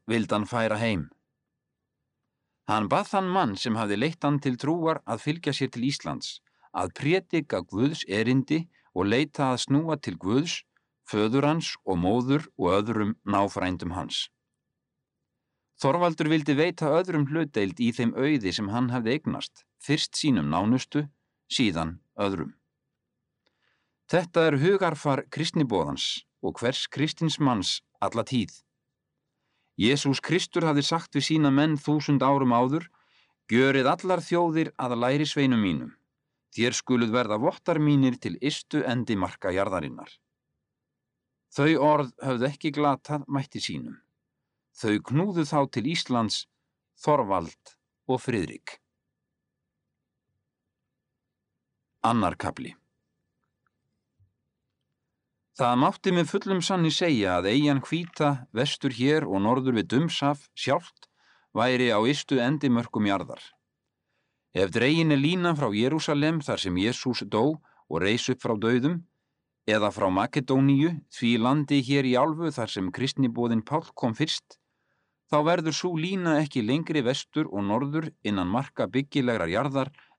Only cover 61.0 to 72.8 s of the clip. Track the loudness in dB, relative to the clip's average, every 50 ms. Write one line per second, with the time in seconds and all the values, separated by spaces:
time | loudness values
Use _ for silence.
61 | -20 _ _ _ _ _ _ _ _ _ -2 0 2 2 2 2 2 4 4 4
62 | 4 2 2 0 -2 0 0 2 2 2 0 0 2 2 2 2 0 -2 -4 -2
63 | 0 0 0 0 -2 -6 -12 -16 -18 -20 _ _ _ _ _ _ _ _ _ _
64 | _ _ _ _ _ _ _ _ _ _ -2 -2 -2 0 2 2 2 4 4 4
65 | 4 4 4 4 2 2 0 0 0 0 0 0 0 0 0 2 2 2 2 0
66 | 0 0 0 0 2 0 0 -2 -2 -4 -4 -4 -2 -2 0 0 0 0 -2 -2
67 | -4 -4 -4 -4 -6 -2 0 2 2 2 0 -2 _ _ _ _ _ -6 -4 -2
68 | 0 0 0 0 0 -2 -4 -4 -2 -4 -4 0 0 2 2 2 2 0 -2 -2
69 | -6 _ _ _ _ _ _ _ _ _ _ _ -2 0 2 2 2 0 0 0
70 | 0 2 2 2 0 0 -2 -4 -2 2 2 4 4 4 4 4 4 2 0 -4
71 | -10 _ -10 -2 0 2 2 4 2 2 2 2 0 2 0 0 2 2 0 2
72 | 2 2 4 4 2 2 0 -2 -4 -4 -4 -4 -6 -6 -4 -4